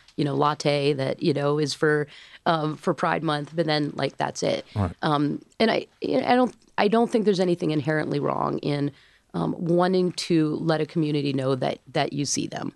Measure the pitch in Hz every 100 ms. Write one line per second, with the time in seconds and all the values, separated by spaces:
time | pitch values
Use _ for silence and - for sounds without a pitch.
0 | - - 143 139 147 151 147 143 139 135
1 | 135 - 170 143 143 151 143 - 156 151
2 | 151 - - - - 165 151 147 - -
3 | 170 170 160 147 147 165 156 151 147 143
4 | 139 - 139 - - - - 107 90 -
5 | 160 147 147 - - - 226 - - _
6 | - 254 - 247 247 - _ - 208 226
7 | 226 226 202 185 180 175 160 151 139 156
8 | - 147 135 - - - 147 143 143 -
9 | - _ _ 170 165 - 170 175 180 185
10 | 180 - - 165 156 151 165 156 156 170
11 | 151 147 143 135 131 131 143 - - 151
12 | 143 143 139 - - - -